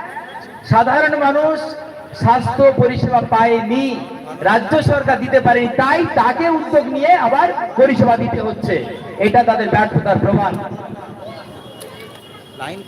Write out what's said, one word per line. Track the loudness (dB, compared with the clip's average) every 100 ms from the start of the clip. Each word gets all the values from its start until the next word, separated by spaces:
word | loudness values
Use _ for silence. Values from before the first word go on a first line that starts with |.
| -12 -14 -14 -16 -18 -14
সাধারণ | 0 2 4 2 0 0
মানুষ | 0 2 0 -2 -6 -12 -16 -16 -16
স্বাস্থ্য | -2 2 2 0 4 4 4
পরিষেবা | 2 0 0 0
পায়নি, | 2 2 2 2 0 -2 -2 -4 -10 -14 -14 -4
রাজ্য | 0 0 2 0
সরকার | 2 0 0 0
দিতে | 2 2
পারেনি, | 4 2 2 0
তাই | 0 0 0
তাকে | 2 2 2 0
উদ্যোগ | 0 0 0 0
নিয়ে | 2 4
আবার | 4 4 2 2 0 -4 2
পরিষেবা | 4 4 2 2
দিতে | 0 -4
হচ্ছে। | -4 -4 -4 -4 -4 -10 -12 -2
এটা | 2 4
তাদের | 4 2 0
ব্যর্থতার | 0 2 0 0 0
প্রমাণ। | 2 0 0 -4 -8 -12 -12 -14 -16 -16 -18 -18 -18 -20 -20 -18 -18 -18 -20 -20 -20 -20 -20 -14 -14 -14